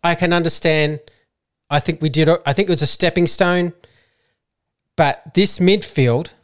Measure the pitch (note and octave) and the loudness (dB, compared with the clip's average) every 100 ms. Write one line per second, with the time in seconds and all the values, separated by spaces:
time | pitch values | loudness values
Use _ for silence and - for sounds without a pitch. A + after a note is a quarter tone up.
0 | E3+ E3+ F3+ F3 E3 - E3+ D#3 D3+ D3+ | -2 0 0 0 -2 -2 0 0 0 -4
1 | - _ _ _ _ _ _ D3 - E3 | -14 _ _ _ _ _ _ -2 -2 -4
2 | D#3 D3 D#3 E3 - C#3 G3 E3 D3 - | -2 2 2 2 0 -2 0 -2 -2 -2
3 | F3 - E3 - F3 F3+ F3 - _ _ | 0 0 0 0 0 2 -2 -6 _ _
4 | _ _ _ _ _ _ _ _ _ - | _ _ _ _ _ _ _ _ _ -2
5 | D3 - - - G3 - F3+ G3+ - - | 0 -2 -4 0 0 2 2 2 -2 0
6 | B2+ A#2+ E3+ _ | 2 0 -4 _